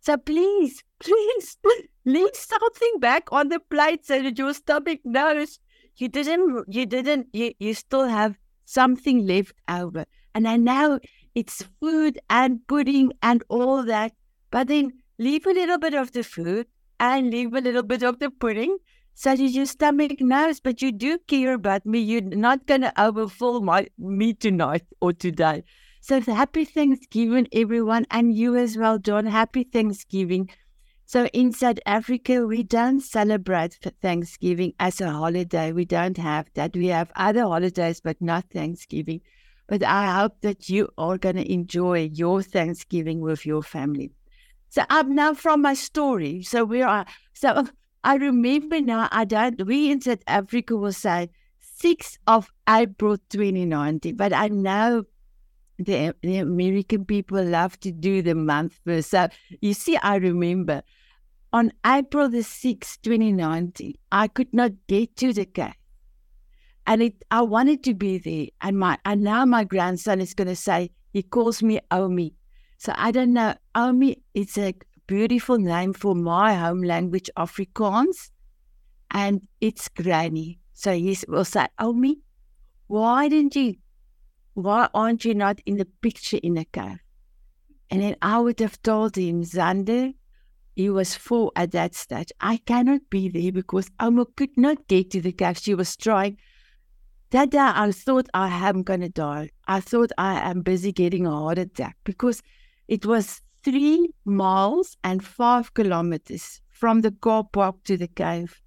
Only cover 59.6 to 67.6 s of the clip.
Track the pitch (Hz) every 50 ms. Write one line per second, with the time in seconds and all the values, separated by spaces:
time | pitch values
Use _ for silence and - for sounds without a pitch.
59.6 | - 208 202 - - - 330 - - 202 202 196 185 185 175 175 175 170 180 190
60.6 | 180 160 151 139 - _ _ _ _ _ _ _ _ _ _ _ _ _ - 233
61.6 | 233 226 - _ - 226 262 277 269 277 - 294 294 269 233 240 220 - - -
62.6 | - 254 220 - - - - - - 220 233 226 220 220 202 185 170 156 160 165
63.6 | 175 175 - - - - - - _ _ - 202 214 220 _ - 254 - - 233
64.6 | 247 233 196 - _ - 190 196 233 - _ - 247 262 233 202 196 190 _ -
65.6 | 143 - - _ _ _ - _ _ - _ _ _ _ _ - _ _ _ _
66.6 | _ _ _ _ _ - 220 220 233 233 - _ - _ 220 226 240 226 208 226